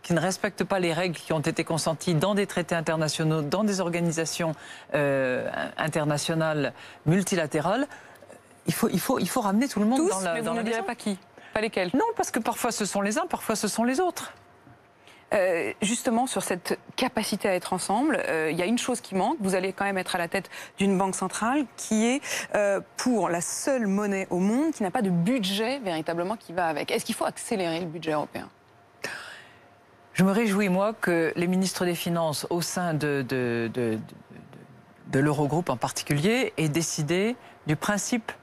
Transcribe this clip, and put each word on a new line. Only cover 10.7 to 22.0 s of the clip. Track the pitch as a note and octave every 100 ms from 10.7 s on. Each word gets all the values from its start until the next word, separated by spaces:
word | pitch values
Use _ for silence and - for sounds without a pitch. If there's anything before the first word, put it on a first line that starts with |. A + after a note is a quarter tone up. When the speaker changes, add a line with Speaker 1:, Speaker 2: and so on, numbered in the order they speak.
| A3+
Speaker 1:
maison. | G4
Speaker 2:
pas |
qui, | A#3 G#3+ F#3+ - - -
pas | A3
lesquels. | A3 - F3+
Speaker 1:
Non, | C4+ A4+ A4
parce | F#4
que | B3+
parfois | A3 A3 A#3+
ce | G#3
sont | G3+ G3
les | G3+ A3+
uns, | F4
parfois | - - G#3+
ce | G#3
sont | -
les | A#3+ C4+
autres. | F4+ - - - - - - - - _ - - -
Speaker 2:
Euh, | G#3+ F#3 E3+ A2 -
justement, | G3+ A#3 C4 A3+ B3+
sur | G3
cette | - F#3 - - - -
capacité | B3+ - G#3 G3+ G#3
à |
être | F3+ -
ensemble, | F3+ - G3+ D4+ D4 -
euh, | D#3+ D#3
il | D#3+
y |
a | F3+
une | A#3+
chose | - B3
qui | -
manque. | F#3+ G#3 D#4
Vous | F#3+
allez | F#3 F#3+
quand | -
même | G3 F#3+
être | F3+
à | F3+
la | E3+
tête | G3 - - - -
d'une | G3 F#3
banque | F#3+
centrale | F#3 F3+ - A3+ C#4+ B3+ -
qui | - A3